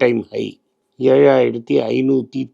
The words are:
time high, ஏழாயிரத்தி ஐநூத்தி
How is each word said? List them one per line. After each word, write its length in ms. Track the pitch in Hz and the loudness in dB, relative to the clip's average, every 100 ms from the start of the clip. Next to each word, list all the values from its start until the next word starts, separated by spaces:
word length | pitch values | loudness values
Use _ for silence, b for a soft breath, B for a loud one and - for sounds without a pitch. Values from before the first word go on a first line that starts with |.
time 180 | 123 117 98 | 0 -2 -6
high, 180 | 110 107 - _ _ _ - 131 | -10 -10 -12 _ _ _ -2 2
ஏழாயிரத்தி 640 | 135 143 131 120 117 117 139 117 | 4 4 4 0 -2 -2 -2 -2
ஐநூத்தி 480 | 123 131 135 117 135 123 | -2 0 -2 -4 -8 -8